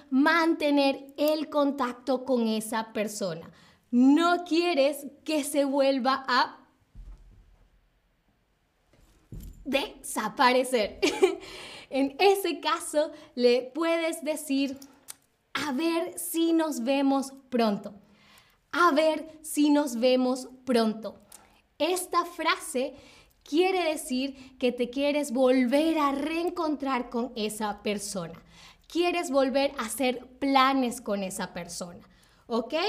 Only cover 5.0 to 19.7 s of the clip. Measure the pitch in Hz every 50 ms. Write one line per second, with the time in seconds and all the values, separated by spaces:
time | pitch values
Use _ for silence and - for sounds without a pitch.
5 | - 277 - - _ - 311 302 269 285 - 285 285 277 262 285 269 269 277 269
6 | 226 262 262 269 269 - 247 254 311 - - - - _ _ _ _ _ _ -
7 | - - - - - - - - _ _ _ _ _ _ _ _ _ _ _ _
8 | _ _ _ _ _ _ _ _ _ _ _ _ _ _ _ _ _ _ _ _
9 | _ _ _ _ _ _ - - - - - - - 285 254 269 302 - - -
10 | - - - 262 220 208 214 - 269 247 254 254 254 254 262 233 208 190 - -
11 | - 302 - - - 349 - - - - - - - - - - - - - 262
12 | 277 269 - - 359 403 392 392 - 339 285 - - 302 320 339 - - - 294
13 | 302 302 - - - - _ 247 247 247 240 254 247 - - 302 330 330 330 330
14 | 330 330 320 320 262 294 311 294 - - 269 269 277 262 277 - - - - _
15 | _ - - - _ _ _ _ _ _ _ 269 285 302 254 254 330 330 330 339
16 | 359 359 - - - - - 330 330 330 330 320 320 320 269 247 226 254 277 277
17 | 277 269 269 269 262 269 - - - _ - 233 233 214 202 202 - 208 - -
18 | - _ _ _ _ _ - - _ _ _ _ _ _ - 294 349 349 277 294
19 | 320 311 311 311 - - - - - - - 302 294 302